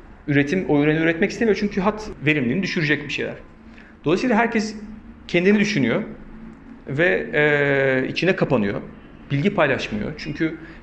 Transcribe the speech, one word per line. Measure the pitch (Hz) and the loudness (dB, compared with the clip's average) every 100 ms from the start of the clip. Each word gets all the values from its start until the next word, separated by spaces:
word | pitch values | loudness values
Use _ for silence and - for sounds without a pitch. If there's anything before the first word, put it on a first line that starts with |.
| - - - | -20 -12 0
üretim, | 143 143 185 170 | 2 2 0 2
o | 147 | 2
ürünü | 151 156 | 4 2
üretmek | 165 165 202 | 2 2 -2
istemiyor | - 226 196 | 2 2 2
çünkü | 208 202 | 0 0
hat | 190 - - - 139 | -2 -2 -10 -4 0
verimliliğini | 151 120 170 | 2 0 0
düşürecek | 185 185 147 143 | -2 -2 0 0
bir | - | -2
şeyler. | - 113 - - - - - - - 143 | -6 -6 -8 -16 -20 -20 -20 -20 -6 0
Dolayısıyla | 180 262 214 | 0 2 2
herkes | 233 220 208 - - - - - - | 2 0 -2 -8 -14 -16 -18 -18 -2
kendini | 175 185 208 | 2 6 4
düşünüyor | - 147 117 160 226 - - - - - - - - | 4 2 2 0 -2 -12 -16 -16 -18 -18 -20 -16 -6
ve, | 139 175 185 - | 0 2 2 0
e, | 147 151 147 143 139 135 131 - | 2 2 2 2 2 2 2 0
içine | - 170 185 | 0 0 0
kapanıyor. | - 127 101 - - - - - - | 2 2 0 -4 -8 -16 -20 -20 -4
Bilgi | 139 196 202 | 0 0 2
paylaşmıyor. | 147 120 - 107 117 156 | 2 2 -2 -6 -6 -8
Çünkü | 156 147 160 160 - - | -10 -4 -4 -4 -14 -18